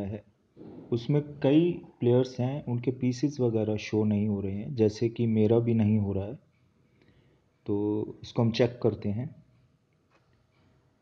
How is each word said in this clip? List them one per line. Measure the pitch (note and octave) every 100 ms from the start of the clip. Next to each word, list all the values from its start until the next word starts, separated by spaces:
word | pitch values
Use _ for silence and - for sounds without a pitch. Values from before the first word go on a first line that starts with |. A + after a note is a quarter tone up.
| G2
है, | A2 - _ _ - - - -
उसमें | A#2+ - D3 D3 -
कई | C3+ D3+ F3 - - -
प्लेयर्स | A#2+ B2 B2+ -
हैं, | B2+ D3 B2
उनके | A#2+ C3+
पीसेस | B2 B2+ B2 D3 C3
वगैरह | A#2+ A2 G#2+ G#2
शो | - G#2+
नहीं | G#2+ G#2 G#2+
हो | G2+
रहे | G2
हैं, | G2+ C#3 B2
जैसे | G#2+ - A#2
कि | A#2 A#2
मेरा | A2 G#2+ A#2
भी | A#2
नहीं | A2+ G#2 A2
हो | G2
रहा | F#2+ G2+
है। | C#3+ _ _ _ _ _ _ _ _ _ _ _ _ -
तो | G2+ G#2 G#2+ - -
इसको | - -
हम | A2+
चेक | A2+ A#2+ -
करते | A#2 A2 G#2
हैं। | G#2 B2+ - _ _ _ _ _ _ _ _ _ _ _ _ _ _ _ _